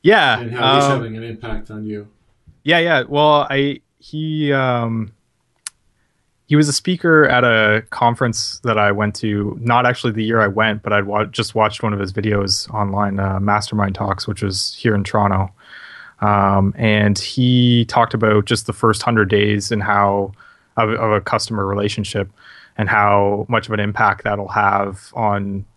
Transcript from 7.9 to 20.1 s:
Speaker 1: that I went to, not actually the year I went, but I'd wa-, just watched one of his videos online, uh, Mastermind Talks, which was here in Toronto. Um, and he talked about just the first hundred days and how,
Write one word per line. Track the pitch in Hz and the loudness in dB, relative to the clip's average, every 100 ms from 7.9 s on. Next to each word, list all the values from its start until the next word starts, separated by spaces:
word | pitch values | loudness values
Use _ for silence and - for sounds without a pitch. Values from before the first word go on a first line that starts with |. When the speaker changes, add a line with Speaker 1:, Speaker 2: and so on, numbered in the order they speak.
| - 120 120 123 110 - - | 0 0 2 -2 -2 -8 -6
Speaker 1:
that | 123 107 | -2 2
I | 104 | 2
went | 101 104 | 2 -2
to, | - 110 104 104 - | -2 -4 -2 -4 -4
not | 117 120 | 0 2
actually | 123 120 123 | 2 0 -4
the | 110 | -2
year | 110 113 | 0 2
I | 104 | 2
went, | 101 110 107 | 2 0 -2
but | - | 0
I'd | 104 | 0
wa-, | 101 104 | 0 -2
just | 104 - 110 | -2 -4 -4
watched | 110 107 107 | 0 0 0
one | 110 | -4
of | 104 | -4
his | 95 | -4
videos | 98 104 104 98 95 - | -4 -2 -2 -2 -4 -6
online, | 107 101 98 101 98 | -6 -4 -2 -2 0
uh, | 98 95 | -2 0
Mastermind | 98 104 - 107 98 | 0 0 -2 -2 -2
Talks, | 95 101 98 - | -2 -6 -6 -6
which | 101 | -6
was | 101 95 - | -4 -4 -8
here | - 120 | -2 0
in | 104 | 0
Toronto. | 98 107 101 95 98 _ - - - - - _ | 0 0 2 0 -2 _ -20 -20 -20 -20 -20 _
Um, | 104 101 98 98 98 - | 0 2 4 4 2 0
and | 113 107 104 98 | 0 2 2 0
he | - - 127 123 123 120 | -4 0 2 4 4 2
talked | 117 131 113 | 2 0 0
about | 113 110 107 | 2 2 2
just | 101 113 | 2 -4
the | - | -4
first | - 113 107 | 0 0 2
hundred | - 113 98 | 0 2 2
days | 104 104 104 - | 2 2 -2 -2
and | 110 | -4
how, | 101 101 101 | 0 2 2